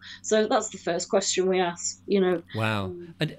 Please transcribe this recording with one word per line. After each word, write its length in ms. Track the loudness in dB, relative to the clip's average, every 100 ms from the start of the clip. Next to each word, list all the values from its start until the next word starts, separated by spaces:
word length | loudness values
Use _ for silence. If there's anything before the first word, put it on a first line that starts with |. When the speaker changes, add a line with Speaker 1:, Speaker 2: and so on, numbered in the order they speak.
| -4 -14
Speaker 1:
So 240 | 0 0 4
that's 220 | 2 0
the 100 | -8
first 280 | -4 -4 0
question 400 | 0 0 0 2
we 120 | 2
ask, 420 | 0 -2 -8 -8 0
you 120 | 2
know. 220 | 4 2 -2 -2
Speaker 2:
Wow. 300 | 0 0 -2
Speaker 1:
Um, 280 | -6 -14 -4
Speaker 2:
And 180 | -4